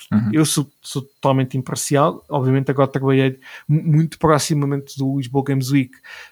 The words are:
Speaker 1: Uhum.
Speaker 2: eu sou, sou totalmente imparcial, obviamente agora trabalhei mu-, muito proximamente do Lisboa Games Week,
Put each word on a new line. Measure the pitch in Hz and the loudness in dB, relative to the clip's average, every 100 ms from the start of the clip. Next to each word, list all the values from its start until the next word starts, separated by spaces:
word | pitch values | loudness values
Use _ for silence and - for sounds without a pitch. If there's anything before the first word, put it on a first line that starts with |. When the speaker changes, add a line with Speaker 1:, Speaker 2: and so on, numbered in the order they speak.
| - | -2
Speaker 1:
Uhum. | 214 160 | -2 0
Speaker 2:
eu | 156 | 0
sou, | 156 - 139 _ | 0 0 -4 _
sou | - 143 | -12 -12
totalmente | 131 _ 143 135 131 135 | -12 _ 0 0 0 -4
imparcial, | 127 - - 139 156 185 - | -6 -6 0 2 2 0 -6
obviamente | 147 131 135 135 | -4 0 0 0
agora | 135 135 | 0 0
trabalhei | 139 135 135 135 131 - - - | 0 0 2 2 -2 -14 -12 0
mu-, | 151 | 0
muito | 165 151 160 - | 2 2 2 0
proximamente | 160 151 - 147 139 139 139 139 | 2 2 2 -2 0 -4 -6 -6
do | 135 139 | -4 -4
Lisboa | 123 139 | -2 -2
Games | 131 135 127 | 0 -2 0
Week, | 139 123 - - - - | 0 0 -6 -20 -20 -16